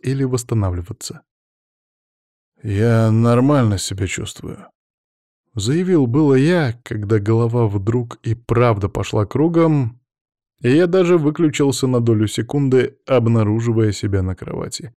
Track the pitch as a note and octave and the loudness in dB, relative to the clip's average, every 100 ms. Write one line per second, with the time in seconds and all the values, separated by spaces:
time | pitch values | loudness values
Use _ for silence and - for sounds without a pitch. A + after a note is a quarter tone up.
0 | C3 C3+ C3 B2 - A2+ G2 F2 F2 G#2+ | -6 -4 -2 -4 -2 -2 -2 -4 -8 -12
1 | - E2 _ _ _ _ _ _ _ _ | -16 -16 _ _ _ _ _ _ _ _
2 | _ _ _ _ _ _ A2 G2+ A#2 A2+ | _ _ _ _ _ _ -6 0 2 2
3 | A2+ A2 A#2 A#2+ C3+ C#3+ A2+ F#2+ - F#2+ | 2 4 4 4 2 2 2 0 -4 -6
4 | F#2+ - - - - - - _ _ _ | -6 -6 -10 -12 -16 -16 -20 _ _ _
5 | _ _ _ _ _ G#2+ G#2 D#3+ F#3 E3+ | _ _ _ _ _ -6 -2 -2 2 2
6 | B2 C3+ D3 C3 D3 F3+ C3 A#2 - A2 | 2 2 4 4 4 2 0 -4 -8 -6
7 | G2+ A2 G2+ A2+ A#2 A#2+ A2 G2+ F#2+ B2 | -2 0 2 0 0 0 0 -2 -2 -2
8 | A#2+ - - A2 - A#2 A#2+ G#2 G2 - | -4 -8 -6 -6 -2 2 2 2 -2 -4
9 | G2+ A2 G2+ B2+ E3 E3+ E3 D3 A#2 - | -4 -2 -2 0 0 2 2 2 -2 -6
10 | _ _ _ _ _ _ A#2+ D3 F3+ F#3+ | _ _ _ _ _ _ 0 2 2 2
11 | F3 F3 D3 D3+ D#3 - C#3 B2 C3 B2 | 4 2 2 0 0 2 0 0 0 0
12 | A#2 A2 G#2+ - A2+ D3 C#3 C3 - - | 2 2 0 -2 -4 -2 2 2 2 -4
13 | - C3 A2+ A2+ G#2 A2 A#2 A2+ G#2+ G2 | -2 0 2 2 2 0 0 0 0 0
14 | G2+ F#2+ F#2 F#2 - - - - A#2 | -4 -2 -4 -6 -10 -8 -8 -12 -16